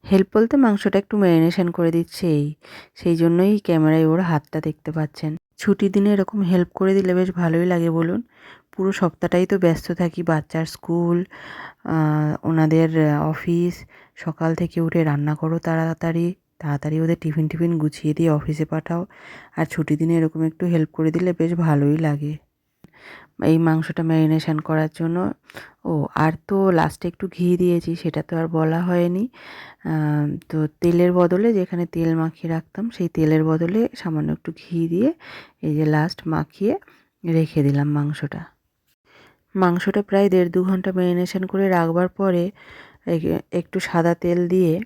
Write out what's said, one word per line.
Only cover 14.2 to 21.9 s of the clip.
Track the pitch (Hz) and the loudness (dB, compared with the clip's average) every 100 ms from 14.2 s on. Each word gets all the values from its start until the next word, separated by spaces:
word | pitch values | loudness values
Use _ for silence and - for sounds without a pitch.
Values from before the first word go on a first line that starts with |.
| - 156 160 | -10 -4 -2
থেকে | 160 170 - | -2 -4 -2
উঠে | 165 170 | 0 2
রান্না | 156 143 147 | 2 0 -2
করো | 151 160 165 | -2 -2 -2
তাড়াতাড়ি, | - 160 160 160 165 165 170 185 _ _ | -2 -2 -2 -2 -4 -2 -2 -6 _ _
তাড়াতাড়ি | 151 143 151 156 | -6 -4 -2 -2
ওদের | 160 165 | 0 -2
টিফিন | 160 156 156 | -2 -2 -2
টিফিন | 165 170 170 | 0 0 0
গুছিয়ে | 151 - 151 | -2 -2 -4
দিয়ে | 151 165 | 0 2
অফিসে | 147 - 151 | 2 -2 -4
পাঠাও। | 156 160 - 170 185 - - - - - | -4 -4 -4 -6 -6 -16 -20 -20 -14 -6
আর | 160 | -4
ছুটির | - 151 151 | -4 -2 0
দিনে | 160 170 | 2 2
এরকম | 160 160 | 0 0
একটু | 160 160 180 | -4 -2 -2
হেল্প | 170 156 | 0 0
করে | - 160 | 0 -2
দিলে | 165 180 170 | 0 -2 0
বেশ | 165 | -2
ভালোই | 170 160 147 143 | 0 2 2 2